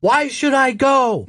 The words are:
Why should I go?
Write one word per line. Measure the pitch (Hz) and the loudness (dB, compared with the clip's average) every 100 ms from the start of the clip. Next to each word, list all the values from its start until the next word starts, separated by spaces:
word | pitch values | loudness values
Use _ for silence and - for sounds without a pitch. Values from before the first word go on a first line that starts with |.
Why | 185 269 294 | 2 0 -2
should | 262 294 | -2 0
I | 269 262 | 2 0
go? | 214 269 277 247 196 | 0 0 2 0 -2